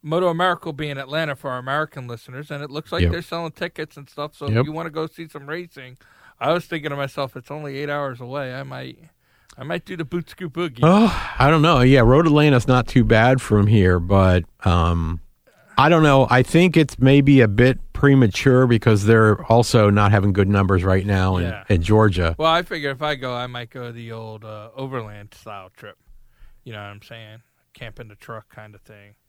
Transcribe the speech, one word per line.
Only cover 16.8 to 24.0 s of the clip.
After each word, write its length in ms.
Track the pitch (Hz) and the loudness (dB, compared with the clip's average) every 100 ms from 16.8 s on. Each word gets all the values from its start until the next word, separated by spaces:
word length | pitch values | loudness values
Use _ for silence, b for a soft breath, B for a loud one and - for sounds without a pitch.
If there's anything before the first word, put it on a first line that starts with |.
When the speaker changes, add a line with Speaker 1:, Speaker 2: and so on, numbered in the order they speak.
| 143 - | 0 2
Speaker 2:
maybe 420 | 131 139 139 139 | 4 4 6 4
a 60 | 113 | 4
bit 320 | 101 123 127 - | 4 2 0 -8
premature 720 | - 143 135 117 - - 127 127 | 0 2 4 2 2 2 2 4
because 380 | 117 - 104 | 2 2 2
they're 400 | 104 113 107 104 - | 4 4 4 2 0
also 440 | 113 117 120 104 | 0 2 2 4
not 200 | 101 101 | 4 2
having 220 | 104 101 | 2 0
good 160 | 95 98 | 0 0
numbers 340 | 101 95 95 | 0 0 0
right 240 | 90 95 98 | 0 -2 0
now 300 | 98 92 92 | -2 -2 -2
in, 80 | |
Speaker 1:
Yeah. 180 | 87 101 - | -4 -8 -2
Speaker 2:
in 140 | 95 | -2
Georgia. 520 | 82 107 107 90 85 82 | 2 2 2 0 -4 -2
Speaker 1:
Well, 140 | 160 | -2
I 120 | 165 | -2
figure 280 | 170 165 143 | -4 -8 -8
if 100 | 131 | -8
I 140 | 151 | -8
go, 180 | 143 127 | -8 -8
I 140 | 123 123 | -10 -10
might 240 | 123 117 | -12 -16
go 220 | 131 120 | -16 -16
the 180 | 117 | -14